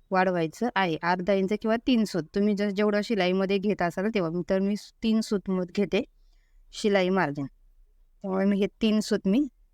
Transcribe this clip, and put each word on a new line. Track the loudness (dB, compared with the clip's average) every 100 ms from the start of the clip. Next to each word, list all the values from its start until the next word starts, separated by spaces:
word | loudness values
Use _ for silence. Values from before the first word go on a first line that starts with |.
| _
वाढवायचं | 0 2 2 -2 -2 -2
आहे, | 0 0 0
अर्धा | -2 0 0
इंच | 0 0 -2
किंवा | 0 0 2
तीन | 2
सूत, | 2 -2 -4
तुम्ही | 0 0 0
जस-, | -2
जेवढं | 0 0 0
शिलाईमध्ये | 0 0 2 2 0 0
घेत | 0 0
असाल | -2 -2 -2
तेव्हा. | -2 -2 -4 -2
तर | 0
मी | 0 -4 -8 _
तीन | 0 0
सूत | 0 -4 -2
मध | -2 -2 -2
घेते | 0 0 -4 _ _ _ _ _ -20
शिलाई | -4 0 2 4
मार्जिन, | 2 0 -2 -8
त्यामुळे | -10 _ _ _ _ _ _ -4 0 2
मी | 2
हे | 0 0
तीन | 0 0
सूत | 0 0 2
मी | 2 0 -6 _